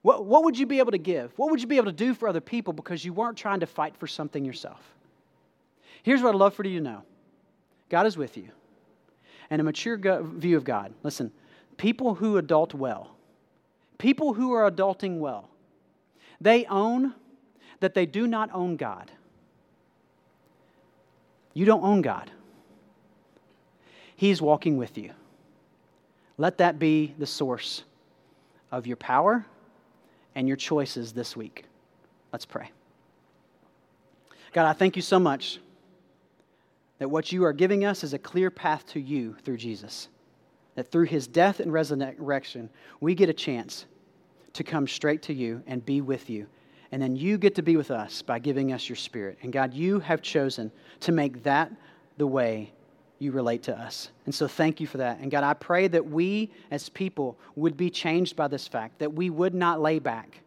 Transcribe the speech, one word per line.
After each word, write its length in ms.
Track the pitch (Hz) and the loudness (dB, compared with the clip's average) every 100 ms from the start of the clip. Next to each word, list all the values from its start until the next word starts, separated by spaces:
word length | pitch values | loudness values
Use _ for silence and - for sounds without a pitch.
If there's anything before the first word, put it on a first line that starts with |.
What, 220 | 185 262 196 | 6 4 6
what 180 | 285 | 6
would 160 | 320 247 | 6 2
you 80 | 269 | 0
be 100 | 269 | 2
able 140 | 240 | 2
to 80 | 196 | 2
give? 320 | 160 165 120 - | -2 -2 -4 -2
What 120 | 285 | 0
would 120 | 302 | 0
you 40 | 233 | 2
be 120 | 277 | 2
able 100 | 208 | 2
to 40 | |
do 220 | 151 240 | 0 0
for 140 | 247 226 | 0 -2
other 140 | 165 | -2
people 320 | - 240 208 | -4 -6 -4
because 300 | 156 - 175 | -8 -8 -8
you 100 | 170 | -6
weren't 240 | 175 240 240 | -4 -4 -4
trying 240 | 208 196 | -2 -2
to 40 | 165 | -2
fight 320 | - 156 - | -2 -4 -4
for 80 | 165 | -10
something 400 | - 147 147 135 | -8 -6 -4 -6
yourself? 480 | 120 101 - - _ _ _ _ _ _ _ _ _ _ - | -8 -14 -18 -20 _ _ _ _ _ _ _ _ _ _ -6
Here's 180 | - 269 | 2 4
what 140 | 240 196 | 4 6
I'd 20 | |
love 160 | 196 | 4
for 100 | 196 196 | 4 -4
you 120 | 180 | -4
to 60 | |
know. 200 | 143 104 - _ _ _ _ _ _ _ _ | -6 -8 -18 _ _ _ _ _ _ _ _
God 160 | 170 214 | 2 2
is 100 | 170 | 0
with 220 | 131 - | -8 -10
you. 120 | 90 - _ _ _ _ _ _ _ - - | -20 -20 _ _ _ _ _ _ _ -20 -4
And 100 | 156 | 0
a 40 | |
mature 340 | 156 151 233 226 | 0 -2 -4 0
go-, 260 | 190 180 | 2 0
view 340 | 160 170 170 160 | -2 -2 2 2
of 80 | 131 | 2
God. 280 | 110 98 - | -4 -6 -8
Listen, 280 | 151 - 117 _ _ - _ - | -8 -6 -8 _ _ -20 _ -2
people 380 | 202 240 254 175 | -2 0 -2 0
who 220 | 214 202 | 2 2
adult 360 | 151 156 165 | 4 2 2
well, 420 | 143 131 110 - - _ _ _ _ _ _ _ _ | -2 -6 -6 -12 -20 _ _ _ _ _ _ _ _
people 360 | 233 269 302 | 0 2 0
who 180 | 214 254 | 0 0
are 160 | 240 208 | 4 2
adulting 500 | 170 196 190 196 170 | 4 0 0 -4 -4
well, 300 | 147 107 95 _ _ _ _ _ _ _ - _ | -6 -8 -14 _ _ _ _ _ _ _ -20 _
they 240 | 185 233 240 | 6 6 4
own 500 | 196 220 247 269 - _ _ _ _ - - | 2 2 2 0 -2 _ _ _ _ -20 -2
that 100 | 185 | 0
they 120 | 190 170 | 2 0
do 220 | 196 233 | 0 0
not 220 | 226 220 | 0 -2
own 240 | 175 180 160 | -2 -2 -2
God. 340 | 120 95 - - _ _ _ _ _ _ _ _ _ _ _ _ _ _ _ _ _ _ _ _ _ _ _ | -6 -8 -14 -20 _ _ _ _ _ _ _ _ _ _ _ _ _ _ _ _ _ _ _ _ _ _ _
You 120 | 151 196 | 2 4
don't 180 | 214 | 6
own 180 | 190 202 | 6 4
God. 300 | 135 - - - - - _ - _ _ _ _ _ _ _ _ _ _ _ - - - | 4 -2 -8 -20 -20 -20 _ -20 _ _ _ _ _ _ _ _ _ _ _ -20 -20 0
He's 260 | 196 175 | 2 4
walking 360 | 151 151 170 139 | 4 2 2 0
with 200 | 113 - | -2 -10
you. 140 | 104 - - _ _ _ _ _ _ _ _ _ _ - | -16 -20 -20 _ _ _ _ _ _ _ _ _ _ -2
Let 220 | 160 180 | -2 4
that 200 | 175 156 | 2 4
be 340 | 156 156 151 147 | 2 2 0 -4
the 60 | 143 | -8
source 580 | - 135 120 - - - _ _ _ _ _ _ _ _ | -4 -4 -4 -6 -10 -14 _ _ _ _ _ _ _ _
of 160 | 127 120 | -10 -8
your 80 | 120 | -8
power 500 | - 131 180 233 208 - _ _ _ _ _ _ _ | 2 4 4 2 -2 -20 _ _ _ _ _ _ _
and 140 | 139 131 | -4 -2
your 80 | 135 | -2
choices 560 | - 151 139 127 117 | -2 -2 -2 -6 -10
this 240 | 117 117 123 | -8 -10 -10
week. 300 | 107 - - _ _ _ _ _ _ | -14 -16 -20 _ _ _ _ _ _
Let's 140 | 120 - | -14 -10
pray. 260 | - - _ _ _ _ _ _ _ _ _ _ _ _ _ _ _ _ - - | -12 -12 _ _ _ _ _ _ _ _ _ _ _ _ _ _ _ _ -20 -4
God, 120 | 170 160 | 2 4
I 60 | |
thank 240 | 156 190 180 | 4 2 2
you 60 | |
so 180 | - 185 | 2 4
much 400 | 170 139 - - - _ _ _ _ _ _ _ _ _ _ _ _ _ | 4 0 -6 -12 -18 _ _ _ _ _ _ _ _ _ _ _ _ _
that 100 | 139 | -4
what 240 | 156 - | -2 -2
you 100 | 185 | 2
are 80 | 175 | 2
giving 320 | 143 185 202 | 4 4 4
us 220 | 202 190 151 | 2 0 -6
is 80 | |
a 40 | 139 | -8
clear 320 | - 175 185 | -4 0 0
path 360 | 180 170 156 - | 0 0 0 -4
to 80 | 151 | -10
you 340 | 135 143 113 107 | -4 -4 -4 -8
through 140 | - 120 | -8 -8
Jesus. 500 | 117 104 104 - - _ _ _ _ _ _ - | -8 -10 -12 -16 -16 _ _ _ _ _ _ -12
That 140 | 127 | -2
through 180 | 170 170 | 2 2
his 200 | 160 123 | 0 0
death 320 | 165 190 196 | 4 4 4
and 140 | 170 | -2
resurrection, 960 | 160 143 143 135 135 143 139 - 123 113 _ - - | -2 -2 -2 -4 -6 -4 -4 -4 -14 -14 _ -20 -4
we 120 | 156 | -2
get 140 | 175 185 | 4 4
a 60 | |
chance 540 | 156 - 123 110 - - _ _ _ _ _ _ | 2 -4 -6 -8 -14 -18 _ _ _ _ _ _
to 100 | - | -12
come 240 | - 160 135 | -6 -2 -4
straight 360 | - 151 151 | -2 -2 -2
to 100 | - | -4
you 280 | 139 117 117 127 | -6 -4 -6 -8
and 180 | 127 117 | -8 -2
be 140 | 139 | -2
with 300 | 135 131 - | -2 -4 -4
you. 180 | 107 104 _ _ - - | -10 -10 _ _ -20 -10
And 80 | 135 | -4
then 140 | 131 131 | -2 -2
you 240 | 170 208 | 0 4
get 160 | 196 196 | 4 4
to 80 | |
be 120 | 160 160 | 4 2
with 140 | 139 | 2
us 320 | 120 104 - | -6 -6 -10
by 160 | - 120 | -6 -4
giving 340 | 131 135 135 | -2 -2 -2
us 160 | 127 - | -4 -8
your 80 | 120 | -10
Spirit. 440 | - 117 98 92 | -10 -10 -10 -10
And 100 | 127 | -8
God, 220 | 135 131 | -4 -4
you 260 | 131 180 202 | 0 0 0
have 200 | 165 160 | 0 -2
chosen 500 | - 160 135 127 110 - - - | 0 0 0 -4 -10 -12 -20 -6
to 120 | - | 0
make 300 | 165 143 123 | 2 0 -2
that 300 | 143 143 165 - - _ _ - | 2 2 2 -6 -20 _ _ -2
the 100 | 143 | 0
way 440 | 131 117 110 104 _ _ _ _ _ | 2 0 -2 -8 _ _ _ _ _
you 140 | 143 | -4
relate 320 | 131 120 117 | -2 0 -2
to 120 | - 113 | -4 -8
us. 360 | 120 - - _ - | -10 -12 -14 _ -8
And 100 | 139 | -2
so 120 | 147 | -4
thank 320 | - 160 151 | 2 0 0
you 60 | 156 | -8
for 140 | 131 | -4
that. 180 | 123 117 | -4 -4
And 140 | 135 | -2
God, 120 | 143 | 0
I 120 | 143 147 | 0 -2
pray 320 | - 175 190 | 2 2 4
that 180 | 165 160 | 2 0
we 460 | 151 185 208 214 - - | 0 0 0 -4 -10 -8
as 200 | 143 - | -8 -8
people 500 | - 190 165 131 117 - - | -6 -4 -2 -6 -6 -16 -2
would 200 | 165 143 | -2 0
be 140 | 180 | -4
changed 460 | - 170 165 175 - | -2 0 0 0 0
by 120 | 147 | -2
this 200 | 139 - | -2 -6
fact, 320 | 123 113 _ | -8 -8 _
that 120 | 151 | -6
we 200 | 156 180 | -2 -4
would 240 | 156 185 180 | 0 0 2
not 260 | 175 160 | 0 2
lay 160 | 151 160 | 2 0
back. 440 | 127 113 107 - | -2 -8 -12 -20